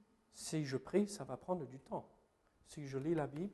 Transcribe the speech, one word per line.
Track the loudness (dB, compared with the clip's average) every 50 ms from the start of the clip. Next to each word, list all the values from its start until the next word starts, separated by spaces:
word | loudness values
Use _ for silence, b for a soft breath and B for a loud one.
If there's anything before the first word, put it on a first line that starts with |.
| -20 _ _ _ _ _ -14
Si | -10 -6 -2 0 0 2
je | 2 0
prie, | 0 0 4 4 4 4
ça | 4 0 -6 -6
va | -6 -6
prendre | -6 -2 -2 -2 -2 -2
du | -6 -10 -14
temps. | -8 -6 -6 -6 -6 -8 -16 -20 _ _ _ _ _ _ _ _ -20
Si | -14 -10 -8 -6
je | -4 -2 0
lis | 2 4 4
la | 4 4
Bible, | 2 0 -4 -4 -4